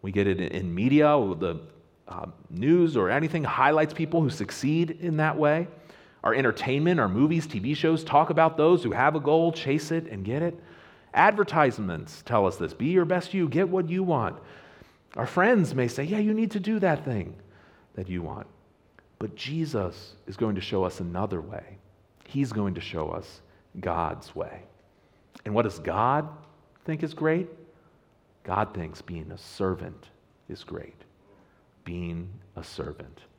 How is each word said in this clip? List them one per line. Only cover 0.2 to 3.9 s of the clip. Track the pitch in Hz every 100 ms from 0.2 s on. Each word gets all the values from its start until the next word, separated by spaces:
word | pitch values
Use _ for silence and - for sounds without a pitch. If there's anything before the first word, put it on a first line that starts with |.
| 98
it | 92
in, | 90
in | 90 92
media, | 87 120 147 151 147 101 82
the, | 90 80 - - _ _ -
uh, | 90 78 - -
news | 85 123 175 170 135
or | 92
anything | 127 160 170
highlights | 131 - 135 156 151